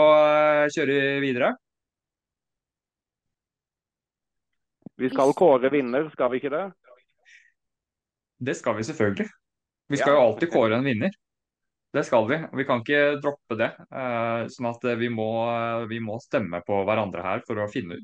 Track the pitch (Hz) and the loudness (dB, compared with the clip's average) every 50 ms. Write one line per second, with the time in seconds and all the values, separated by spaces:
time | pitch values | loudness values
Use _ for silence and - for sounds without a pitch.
0 | 151 151 156 151 151 151 151 151 151 151 151 147 147 147 147 165 151 131 139 139 | 8 8 8 8 6 6 4 4 4 4 4 4 2 0 0 -2 -2 0 0 0
1 | 139 139 139 139 139 139 127 123 135 196 254 - _ _ _ _ _ _ _ _ | 0 0 0 0 -2 -2 0 0 0 0 -2 -4 _ _ _ _ _ _ _ _
2 | _ _ _ _ _ _ _ _ _ _ _ _ _ _ _ _ _ _ _ _ | _ _ _ _ _ _ _ _ _ _ _ _ _ _ _ _ _ _ _ _
3 | _ _ _ _ _ _ _ _ _ _ _ _ _ _ _ _ _ _ _ _ | _ _ _ _ _ _ _ _ _ _ _ _ _ _ _ _ _ _ _ _
4 | _ _ _ _ _ _ _ _ _ _ _ _ _ _ _ _ _ - _ - | _ _ _ _ _ _ _ _ _ _ _ _ _ _ _ _ _ -20 _ -6
5 | 127 131 131 135 135 135 147 - 190 170 139 127 120 135 139 147 135 120 120 135 | -6 -4 0 2 2 2 2 4 4 6 6 6 4 2 0 0 -2 0 -2 -4
6 | 160 156 - - 139 123 123 127 123 143 135 156 190 196 180 _ _ _ - _ | -4 -4 -4 -2 -2 -2 -2 -2 -4 -4 -6 -6 -6 -8 -12 _ _ _ -20 _
7 | _ _ _ _ _ _ - - _ _ _ _ _ _ _ _ _ _ _ _ | _ _ _ _ _ _ -20 -20 _ _ _ _ _ _ _ _ _ _ _ _
8 | _ _ _ _ _ _ _ _ 127 127 143 - - 123 110 104 110 110 - - | _ _ _ _ _ _ _ _ -6 -6 -6 -4 -4 -4 -2 -2 -4 -6 -2 0
9 | 110 104 98 - 214 - - _ _ _ _ _ _ _ _ _ _ _ 143 139 | 0 0 0 -2 -6 -8 -8 _ _ _ _ _ _ _ _ _ _ _ -2 0
10 | - 139 143 151 127 113 110 113 - - - 156 117 110 107 120 131 139 127 104 | 2 4 6 6 6 4 4 2 -2 0 2 2 2 4 2 0 0 0 -2 0
11 | 131 190 202 - _ _ _ _ _ _ _ _ _ _ _ _ _ _ _ 139 | -2 -4 -4 -6 _ _ _ _ _ _ _ _ _ _ _ _ _ _ _ -4
12 | 151 - - 117 110 107 139 160 160 - - 127 131 - 135 120 117 131 147 147 | -2 2 2 2 2 2 -2 -4 -4 -8 -6 -6 -2 -2 -2 -4 -2 0 0 2
13 | 147 147 147 139 139 143 143 - _ _ 117 107 139 135 - - - _ - 135 | 2 2 0 -2 -4 -6 -6 -6 _ _ -4 -2 -2 -2 -4 -8 -20 _ -12 -10
14 | 131 127 120 117 117 117 113 117 117 - - - 123 117 120 120 - 123 120 117 | -8 -6 -4 -4 -2 -2 -4 -4 -6 -8 -10 -8 -6 -6 -6 -4 -4 -4 -2 -2
15 | 117 120 120 110 110 110 113 113 113 117 117 117 117 117 117 117 117 107 110 117 | -2 -4 -2 -4 -4 -4 -2 -4 -2 -2 -2 -4 -4 -4 -4 -6 -6 -6 -8 -8
16 | 117 110 104 123 - _ - 143 107 85 85 87 - - 104 98 98 98 107 110 | -8 -8 -8 -10 -10 _ -2 -2 -2 -2 -6 -8 -4 -2 -2 0 0 0 0 0
17 | - 95 85 82 90 92 95 120 123 - 117 104 104 104 104 143 110 85 87 - | 0 -4 -6 -6 -6 -4 -6 -6 -6 -6 -6 -4 -4 -4 -6 -8 -8 -8 -12 -14